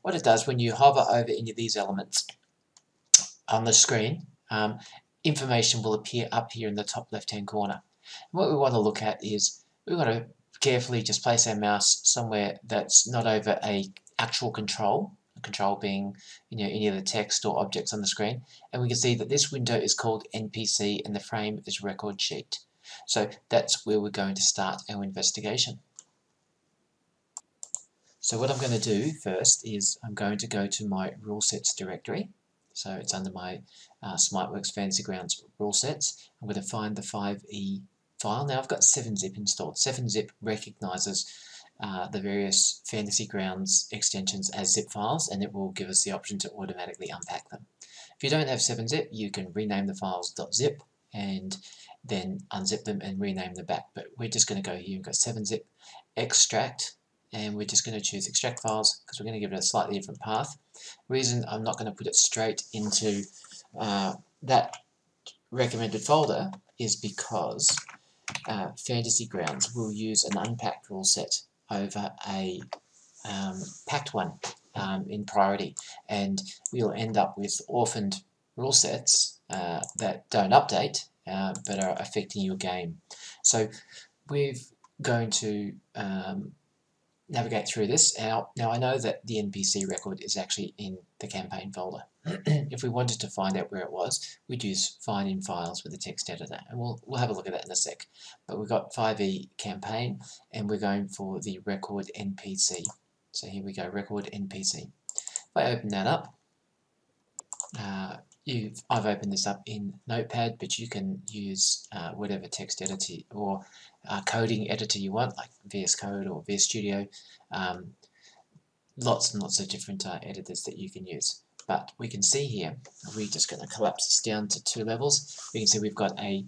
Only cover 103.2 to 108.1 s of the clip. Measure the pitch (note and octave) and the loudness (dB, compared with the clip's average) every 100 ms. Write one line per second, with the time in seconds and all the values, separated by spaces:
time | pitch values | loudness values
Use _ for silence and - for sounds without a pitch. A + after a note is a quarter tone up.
103.2 | _ - G2 G2 G2 F#2+ F2 G2+ G2+ G#2 | _ -10 -8 -8 -8 -6 -4 -4 -4 -4
104.2 | G2 G2+ G2 G2 F#2+ - - - - - | -4 -6 -6 -4 -2 -2 -6 -16 -12 -8
105.2 | - - - - B2 A#2 G#2+ G2 G2+ D#3 | -6 -8 -4 2 2 2 -2 0 2 0
106.2 | - - _ _ _ _ _ _ _ _ | -2 -18 _ _ _ _ _ _ _ _
107.2 | _ - - - - A#2 G2+ F#2+ F#2+ | _ -20 -14 -10 -10 -8 -6 -6 -6